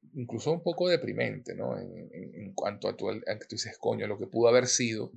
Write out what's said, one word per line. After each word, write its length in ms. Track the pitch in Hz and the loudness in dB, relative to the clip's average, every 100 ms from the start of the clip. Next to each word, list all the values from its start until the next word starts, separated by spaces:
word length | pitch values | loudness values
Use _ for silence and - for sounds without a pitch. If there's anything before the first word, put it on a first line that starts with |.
| - | -10
incluso 380 | 143 120 117 147 | -8 -6 -2 0
un 100 | 165 | 0
poco 260 | 170 170 180 | 0 2 4
deprimente, 640 | 170 110 104 120 104 - - | 4 2 -2 -2 -2 -8 -6
¿no? 200 | 123 110 | -4 -4
En, 140 | 95 90 90 | -6 -12 -14
en, 220 | - 92 - | -14 -14 -12
en 180 | 98 | -8
cuanto 340 | 95 - 107 101 | -4 -4 -2 -4
a 80 | - | -2
tu, 140 | 101 | -2
a 40 | |
que 320 | 107 - 107 - | -2 -4 -6 -6
tú 80 | 104 | -8
dices, 200 | 113 - | -8 -2
"Coño, 300 | 113 110 104 | 0 0 -2
lo 120 | 98 | -4
que 80 | 92 | -2
pudo 180 | 113 117 | 6 8
haber 200 | 123 127 | 8 6
sido 440 | - 120 110 - | 2 2 0 -6